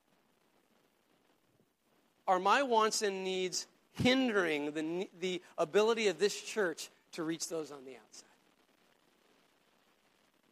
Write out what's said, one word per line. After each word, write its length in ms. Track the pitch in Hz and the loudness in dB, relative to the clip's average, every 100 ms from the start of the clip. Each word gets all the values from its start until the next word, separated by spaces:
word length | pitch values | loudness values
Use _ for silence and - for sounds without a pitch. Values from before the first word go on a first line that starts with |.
| _ _ _ _ _ _ _ _ _ _ _ _ _ _ _ _ _ _ _ _ _ _ - | _ _ _ _ _ _ _ _ _ _ _ _ _ _ _ _ _ _ _ _ _ _ 0
Are 120 | 180 | 2
my 240 | 196 240 | 4 4
wants 400 | 277 220 214 - | 4 4 4 2
and 200 | 208 190 | -2 -2
needs 440 | 190 185 185 185 - _ _ | -2 -2 -2 -4 -8 _ _
hindering 800 | - 247 262 254 202 170 147 147 | 0 2 4 2 2 0 0 -2
the, 380 | 151 156 175 208 175 | -4 -4 -4 -6 -6
the 220 | 185 180 - - | -6 -4 -8 -4
ability 500 | 165 180 220 226 208 | 0 2 2 2 0
of 100 | 156 | 2
this 220 | 202 - | 0 0
church 480 | - 220 180 - - _ _ | -6 -2 -2 -2 -12 _ _
to 100 | - | -8
reach 280 | 160 165 - | -6 -4 -6
those 200 | 165 143 | -6 -8
on 140 | 143 | -14
the 120 | 131 120 | -16 -18
outside? 280 | 110 - - _ _ _ _ _ _ _ _ _ _ _ _ _ _ _ _ _ _ _ _ _ _ | -20 -20 -20 _ _ _ _ _ _ _ _ _ _ _ _ _ _ _ _ _ _ _ _ _ _